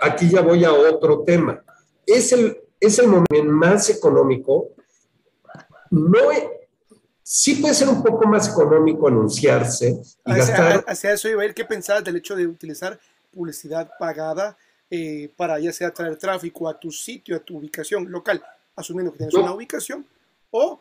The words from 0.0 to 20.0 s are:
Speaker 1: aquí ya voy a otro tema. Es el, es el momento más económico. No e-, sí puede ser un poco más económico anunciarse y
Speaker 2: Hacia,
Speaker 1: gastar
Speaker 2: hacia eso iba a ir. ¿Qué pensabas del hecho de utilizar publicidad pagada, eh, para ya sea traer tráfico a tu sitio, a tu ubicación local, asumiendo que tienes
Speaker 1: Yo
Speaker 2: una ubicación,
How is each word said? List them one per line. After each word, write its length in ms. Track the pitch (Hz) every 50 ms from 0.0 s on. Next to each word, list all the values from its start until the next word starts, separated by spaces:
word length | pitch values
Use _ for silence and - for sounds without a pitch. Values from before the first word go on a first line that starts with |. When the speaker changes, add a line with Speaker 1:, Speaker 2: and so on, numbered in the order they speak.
| 139
Speaker 1:
aquí 240 | 156 - - 175 170
ya 100 | 185 185
voy 240 | 160 165 175 170 170
a 80 | 165
otro 520 | 151 143 156 160 156 151 160 151 147 151 -
tema. 400 | 175 175 170 135 - - - - _ _ _ _ _ _ _ _
Es 260 | - 214 254 - -
el, 280 | 254 247 226 - - - - _ _ -
es 200 | 202 214 202 247
el 80 | 247 220
momento 360 | 190 175 170 - 147 151 151
más 460 | 151 151 156 165 175 202 208 - 214
económico. 800 | 208 - - 151 139 139 139 135 131 - - - 131 123 - - - _ _ _ _ _ _ _ _ _ _ _ _ _ _ - - - - _ _ _ _ -
No 400 | 180 156 156 170 196 233 277 294
e-, 380 | 302 269 - - - - - _ _ _ _ _ _ _ _ _ _ _
sí 340 | - - - - - 285 294
puede 180 | 269 285 302 269
ser 140 | - 269 269
un 140 | 247 -
poco 260 | - 220 226 - 220 214
más 200 | 214 202 - -
económico 580 | - 170 151 147 156 156 160 160 160 - 147 139
anunciarse 920 | 123 110 110 104 - - 143 135 127 123 120 120 - - 120 120 - - - - _ _ -
y 60 | 120
Speaker 2:
Hacia, 240 | 117 127 127 - -
Speaker 1:
gastar 300 | 185 170 165 196 196 -
Speaker 2:
hacia 260 | - 190 - - 202
eso 160 | 208 202 - 220
iba 140 | 220 208
a 40 | 208
ir. 80 | 208 -
¿Qué 100 | 226 233
pensabas 400 | 226 220 196 175 - 202 208 185
del 120 | 185 170
hecho 200 | 170 165 - 202
de 100 | 185 175
utilizar 540 | 170 165 - - 160 147 - 180 190 220 220 _ _ _ _ _ _
publicidad 580 | _ 185 170 165 151 - - 147 156 165 165 156 - -
pagada, 580 | 220 165 - 160 156 160 156 185 202 208 - _ _ _ _ _ _ -
eh, 400 | 180 170 160 156 151 151 147 147 _
para 220 | - 175 165 156 151
ya 140 | 160 170
sea 200 | 160 - 175 170
traer 240 | 170 - 170 165 156
tráfico 520 | 156 - 190 190 180 165 170 - - 175 160
a 100 | 156 -
tu 140 | - 165
sitio, 420 | 147 - - 226 247 - _ - 175
a 60 | 160
tu 160 | - - 175 151
ubicación 500 | 151 147 - 165 151 - 208 196 180 185
local, 280 | 175 175 - 214 190 170 - - - _ _ _ _
asumiendo 340 | 190 - - 170 185 180 165
que 80 | 151 -
tienes 160 | - 156 175
Speaker 1:
Yo 80 | 190
Speaker 2:
una 100 | - -
ubicación, 540 | 370 427 - - - - - - 269 285